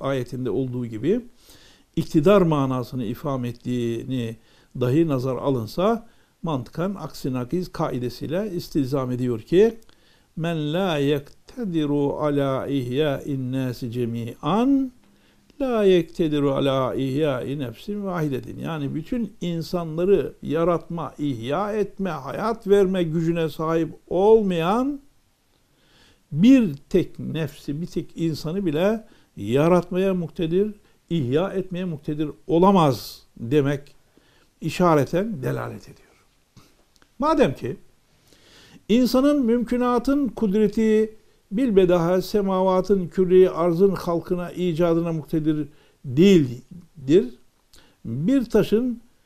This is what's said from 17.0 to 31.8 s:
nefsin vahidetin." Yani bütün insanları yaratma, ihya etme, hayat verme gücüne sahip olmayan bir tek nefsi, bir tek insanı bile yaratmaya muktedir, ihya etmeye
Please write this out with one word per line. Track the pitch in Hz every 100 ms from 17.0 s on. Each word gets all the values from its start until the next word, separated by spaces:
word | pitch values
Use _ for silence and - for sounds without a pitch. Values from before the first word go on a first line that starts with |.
| 135 135 156 123 135 147
nefsin | 123 110 - 208 196
vahidetin." | 175 151 127 - 120
Yani | 139 160 139 139
bütün | 160 247 220 -
insanları | 175 165 156 180 165 156 180 185 - -
yaratma, | 135 151 170 165 - 170 143 -
ihya | 147 117 117 156 208
etme, | 214 202 - 190
hayat | 156 131 - 220 226 190
verme | 202 185 190
gücüne | 170 165 165 170 160
sahip | - 160 165 156 - -
olmayan | 170 202 226 196 175 165 226 269 285 - _ _ _ _ _ _ _ _ _ _ _ _
bir | 147 226 269 208 139 -
tek | 180 - -
nefsi, | 127 143 151 - - 147
bir | 175
tek | 180 - -
insanı | 165 143 151 190 185
bile | 147 196 220 - _ _ -
yaratmaya | 104 127 165 180 165 180 190
muktedir, | 185 165 - 160 175 214 202 _ _ -
ihya | 170 120 139 190
etmeye | 185 185 175